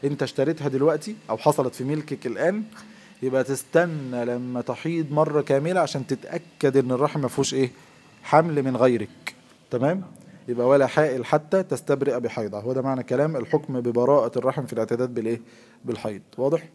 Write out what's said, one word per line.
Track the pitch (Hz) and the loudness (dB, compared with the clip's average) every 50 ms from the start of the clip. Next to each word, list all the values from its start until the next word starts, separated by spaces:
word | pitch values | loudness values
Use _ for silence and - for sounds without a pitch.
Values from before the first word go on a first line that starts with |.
| - | -4
انت | 139 143 139 147 | -4 -4 -2 -4
اشتريتها | 123 - - 135 143 165 160 143 147 | -6 -2 -2 0 0 0 -2 -4 -4
دلوقتي | 131 135 139 156 156 151 156 214 214 - - - | 0 2 2 2 2 0 -4 -8 -12 -14 -8 -6
او | 113 113 | -6 0
حصلت | - 151 147 - 139 127 - | 4 2 4 4 2 -2 -2
في | - 127 | -6 -6
ملكك | 135 147 151 147 151 143 - - 123 | -4 -4 -4 -4 -6 -8 -8 -6 -8
الان، | 113 92 131 165 190 214 214 220 - - - - - - - - - _ | -6 0 0 0 0 0 -4 -8 -12 -20 -20 -20 -20 -20 -20 -20 -14 _
يبقى | - 131 127 135 127 | -4 0 0 0 0
تستنى | 117 139 127 - - - 165 170 175 160 151 139 131 123 123 120 | 0 -2 -6 -6 0 2 2 2 2 -2 -6 -8 -6 -6 -4 -4
لما | 120 120 123 123 123 123 123 | -4 -4 -4 -6 -6 -6 -6
تحيض | 120 - 123 - - 160 170 165 160 143 | -6 -6 -8 -6 -4 -4 -4 -4 -4 -2
مرة | 143 156 156 156 147 151 | 2 2 2 2 2 0
كاملة | 139 - 143 139 143 165 185 185 | 2 2 2 2 2 2 0 0
عشان | 165 139 - 147 131 - | 0 0 -2 -6 -4 -4
تتأكد | 135 127 - - - 170 165 - _ _ - 143 127 139 | -6 -6 -6 -8 -10 -10 -10 -10 _ _ 0 4 4 4
ان | 131 123 | 2 2
الرحم | 127 123 139 147 - 160 | 2 0 0 0 0 0
ما | 139 123 | -2 -2
فيهوش | - - 139 - - | 0 0 -2 0 2
ايه؟ | 131 135 123 123 - - - - - - - - - - | 0 0 0 -2 -10 -20 -20 -20 -20 -20 -20 -20 -20 -6
حمل | - - 147 165 175 156 147 135 | 4 6 6 6 6 2 0 0
من | 131 127 120 | 0 2 4
غيرك. | 120 131 123 113 107 104 - - - - - - _ - - _ _ _ | 4 4 4 2 -2 -6 -12 -16 -16 -16 -16 -16 _ -20 -20 _ _ _
تمام؟ | - 123 120 143 170 196 185 - - - - - - - - - | -4 0 0 0 0 -2 -4 -10 -16 -20 -20 -20 -20 -20 -8 -8
يبقى | 123 117 120 127 | -4 0 4 6
ولا | 139 143 135 123 | 6 6 6 4
حائل | - 156 151 151 127 131 117 | 4 4 2 2 2 -2 -2
حتى | - - 151 151 - - 190 185 | 2 2 0 2 2 0 0 0
تستبرئ | 185 147 123 - - 147 131 135 135 127 123 | 0 -4 -6 0 0 0 0 2 0 0 -2
بحيضة. | 120 117 - - 113 104 98 104 | -2 -4 -4 -4 -6 -4 -6 -6
هو | 104 117 127 | -4 -4 -2
ده | 131 | -2
معنى | 127 135 135 131 120 | 0 -2 -2 -2 -2
كلام | - 131 127 143 156 160 | -2 0 0 0 0 0
الحكم | 139 117 - - 151 151 - 135 127 | -4 -6 0 -2 -2 -2 0 -6 -4
ببراءة | 120 123 117 117 120 127 143 147 117 117 - 127 | -2 0 0 2 4 4 4 4 4 2 -2 -2
الرحم | 117 131 135 - 135 | -2 0 -2 -2 -6
في | - - | -6 -4
الاعتداد | 113 113 107 120 117 127 127 123 | -4 -2 -2 -2 -2 -2 -2 -2
بالايه؟ | 117 110 110 117 117 - - - - - - - _ _ | -4 -4 -2 -4 -4 -8 -16 -20 -20 -20 -20 -20 _ _
بالحيض. | - 117 - - 113 104 95 80 _ - - | -8 -8 -6 -6 -8 -8 -8 -14 _ -8 -2
واضح؟ | 123 139 151 160 - - _ | 0 0 0 0 -4 -6 _